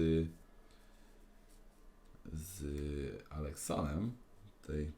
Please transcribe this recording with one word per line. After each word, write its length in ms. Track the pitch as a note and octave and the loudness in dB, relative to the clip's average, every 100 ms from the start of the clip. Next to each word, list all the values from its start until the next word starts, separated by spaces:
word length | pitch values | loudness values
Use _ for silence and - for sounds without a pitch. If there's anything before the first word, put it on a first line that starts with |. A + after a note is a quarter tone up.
| E2 E2 E2 - - - - - - - - - - - - - - - - - - - - | 8 8 6 -2 -16 -20 -20 -20 -20 -20 -20 -20 -20 -20 -20 -20 -20 -20 -20 -20 -20 -14 -6
z 300 | D#2 E2 F#2+ D2 C#2+ D2 C#2+ C#2 - - | -6 -6 -4 -2 0 0 0 -2 -4 -6
Aleksanem. 840 | D2+ D2 C#2+ - - D2 D#2 A2+ A#2+ - - - - | -2 -2 -2 0 2 2 2 2 -2 -14 -18 -20 -14
Tutaj 300 | - D2 D2+ | -2 0 0